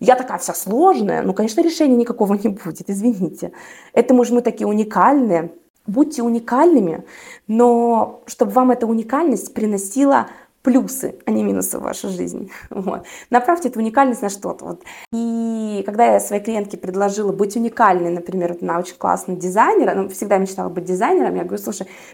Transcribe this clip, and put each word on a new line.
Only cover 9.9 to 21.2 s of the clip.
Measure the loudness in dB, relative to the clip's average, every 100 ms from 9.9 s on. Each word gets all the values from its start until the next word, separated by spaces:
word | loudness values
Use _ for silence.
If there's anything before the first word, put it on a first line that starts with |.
| 2 4 4 0 -10 _ _
плюсы, | 2 2 2 -4 -8 -6
а | -4
не | -2
минусы | 0 -2 -4 -6
в |
вашу | -8 -8 -8
жизнь. | -6 -6 -8 -14 -16
<laughs> | -12
Вот. | -8 -6 -8 -12 -20 0
Направьте | 2 2 0 -2
эту | -4
уникальность | -2 2 2 0
на | -6
что-то. | -6 -10 -10
Вот. | -12 -14 -16 -20 -10
И | -6 -4 -4 -4 -4 -4 -6 -4
когда | 2 4
я | 4
своей | 0 -4
клиентке | -2 -4 -6 -8
предложила | -6 -2 -2 0 -2
быть | -2 -2 -2
уникальной, | -4 2 4 4 0
например, | -4 -6 -4 -4
вот | -4
она | -4 -4
очень | -4 -4
классный | -2 -2 -4 -6
дизайнер, | -2 2 2 4 2
она | 0 -4
всегда | -6 0 0
мечтала | 0 -4 -6
быть | -6
дизайнером, | -4 -2 2 2